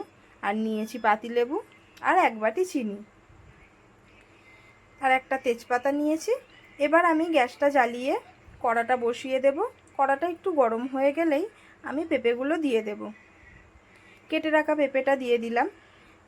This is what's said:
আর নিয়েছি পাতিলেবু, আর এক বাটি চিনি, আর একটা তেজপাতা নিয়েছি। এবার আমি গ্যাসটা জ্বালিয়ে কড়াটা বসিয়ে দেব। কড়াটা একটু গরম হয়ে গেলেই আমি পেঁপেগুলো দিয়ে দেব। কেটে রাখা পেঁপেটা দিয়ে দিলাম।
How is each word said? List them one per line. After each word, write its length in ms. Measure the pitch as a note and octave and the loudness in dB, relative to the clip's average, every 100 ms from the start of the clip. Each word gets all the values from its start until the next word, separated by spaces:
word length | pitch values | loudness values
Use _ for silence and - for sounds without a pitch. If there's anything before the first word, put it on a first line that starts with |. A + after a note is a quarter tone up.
| G4+ _ _ _ | -10 _ _ _
আর 120 | G3+ | -4
নিয়েছি 420 | G#3+ A3 G#3+ A3 B3 | -4 -4 -4 -6 -2
পাতিলেবু, 580 | A3 G#3+ A#3 A#3+ A#3+ E4+ - - _ - | 0 0 0 -2 0 -2 -8 -18 _ -6
আর 160 | B3+ F4 | 0 4
এক 160 | D4+ A3+ | 2 2
বাটি 240 | G#3+ A3+ | -2 0
চিনি, 340 | F#4 D4 A3 G3+ G#3 _ _ - - - - _ _ _ _ - - _ - - - _ _ - | -2 -2 -6 -8 -14 _ _ -20 -20 -20 -20 _ _ _ _ -20 -20 _ -20 -20 -20 _ _ -4
আর 100 | C4+ | 2
একটা 260 | C4 - C4+ | 2 0 -4
তেজপাতা 520 | C4 A#3 - B3 C#4 | -2 -4 -2 -2 0
নিয়েছি। 400 | C#4+ D4+ D#4 F4+ B4 - - - - | 0 0 0 -2 -4 -4 -20 -18 -4
এবার 240 | C#4+ D#4+ | 2 4
আমি 200 | F4 D#4 E4+ | 4 2 2
গ্যাসটা 320 | D#4+ B3 - C#4+ | 2 0 0 2
জ্বালিয়ে 440 | C#4 A#3+ A#3+ C4 G4 - - - - | 4 2 0 -2 -4 -6 -20 -20 -6
কড়াটা 340 | B3 A#3 A#3 B3+ | -2 0 0 0
বসিয়ে 420 | A#3 A#3+ C4 C4 | -2 -4 -4 2
দেব। 180 | C4+ C#4 A#4 - - - | 2 2 -2 -8 -10 -2
কড়াটা 300 | C4+ C#4 F4 | 0 0 -2
একটু 200 | E4+ G4 | -4 -2
গরম 300 | D#4 A#3 A3+ C4 | 2 2 0 -4
হয়ে 240 | C4 C#4 | 0 0
গেলেই 320 | C#4+ E4 C#4+ G4+ - - - | 2 0 0 -4 -10 -20 -18
আমি 200 | - C4 | -10 -8
পেঁপেগুলো 500 | E4 C#4 A#3 A#3+ C4+ E4 | -2 -2 0 -2 -2 -2
দিয়ে 240 | D4 A3+ | 0 -2
দেব। 180 | G#3+ G#3 G#3+ G#3+ - - - - - - _ - - - - | -2 -8 -12 -14 -20 -20 -20 -20 -20 -20 _ -20 -20 -20 -6
কেটে 200 | D#4 D#4+ | -4 2
রাখা 240 | D4+ D4+ | 2 2
পেঁপেটা 380 | D4+ C#4 C4+ C4 C4+ | 2 0 0 0 0
দিয়ে 200 | B3 A#3+ | 2 0
দিলাম। 280 | A3+ A#3 D#4+ - - _ - - | 0 -2 -2 -4 -20 _ -20 -20